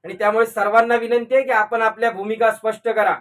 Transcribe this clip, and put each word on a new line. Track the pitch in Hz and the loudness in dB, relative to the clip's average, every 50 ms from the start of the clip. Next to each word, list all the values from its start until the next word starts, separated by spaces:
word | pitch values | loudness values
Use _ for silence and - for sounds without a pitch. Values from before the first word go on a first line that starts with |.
| - | -14
आणि | 175 190 185 | -14 -8 -2
त्यामुळे | 208 208 214 226 226 | 0 0 2 2 0
सर्वांना | 226 - 214 202 208 208 226 233 233 240 | 0 0 -4 -2 2 4 2 4 4 0
विनंती | 233 233 226 240 240 233 233 254 | -2 0 0 -2 -2 0 2 0
आहे | 269 269 | 0 2
की | 262 | 2
आपण | 240 214 214 214 233 226 | 0 0 0 0 -2 0
आपल्या | 226 220 214 220 233 233 | 0 -2 0 0 -2 -2
भूमिका | 185 190 196 214 220 220 233 220 | -2 -4 -6 -6 -2 0 0 0
स्पष्ट | 214 - - 220 214 - _ 233 | 0 0 -4 -4 -4 -4 _ -2
करा. | 220 220 208 190 165 - | 0 0 0 0 0 -4